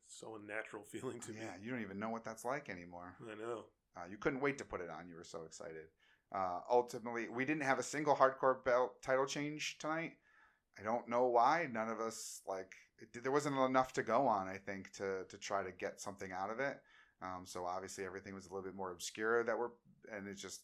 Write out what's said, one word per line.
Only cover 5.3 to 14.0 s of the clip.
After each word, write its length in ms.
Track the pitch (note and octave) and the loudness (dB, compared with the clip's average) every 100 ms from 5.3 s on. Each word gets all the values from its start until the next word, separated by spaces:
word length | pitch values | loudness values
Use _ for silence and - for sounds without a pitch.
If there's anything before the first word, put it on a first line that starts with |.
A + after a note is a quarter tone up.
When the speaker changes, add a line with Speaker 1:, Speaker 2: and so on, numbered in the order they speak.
| E2+ | -12
Speaker 2:
excited. 420 | D#2+ - E2 D#2+ D#2 _ _ _ - | -12 -12 -12 -12 -14 _ _ _ -6
Uh, 280 | F#2+ F#2 F2 - | -2 -2 -2 4
ultimately, 600 | B2 A#2+ B2 A#2 A#2 A2 | 4 4 -2 -4 -4 -2
we 160 | A#2 | -2
didn't 160 | C3 D#3 | 0 2
have 140 | C3+ B2 | 2 2
a 60 | |
single 320 | B2 C#3+ D3 | 0 0 4
hardcore 500 | C3+ C3+ - C3+ B2+ | 8 6 6 4 4
belt 360 | C3 B2 B2 - | 4 4 4 0
title 240 | - C3 C3+ | 2 4 4
change 500 | D3+ D3 D3+ - - | 0 -4 -4 -6 -4
tonight. 360 | D3+ D#3+ E3 - _ _ _ _ _ - | -4 -2 -4 -8 _ _ _ _ _ -6
I 20 | |
don't 260 | G#2 A#2 A#2 | 0 0 4
know 200 | A#2+ B2+ | 6 8
why. 420 | A#2+ B2 E3 D#3 | 10 8 8 4
None 160 | A2+ A2+ | 0 0
of 100 | A2 | 0
us, 420 | A2+ - - - - | -2 -4 -8 -8 -6
like, 260 | F#2+ F#2 - - - | -4 -6 -14 -20 -20
it, 240 | - A#2+ | -14 -6
there 100 | C3 | 2
wasn't 280 | D3 D3 C3+ | 2 4 4
enough 340 | C3 C3 B2+ | 4 4 4
to 80 | - | 0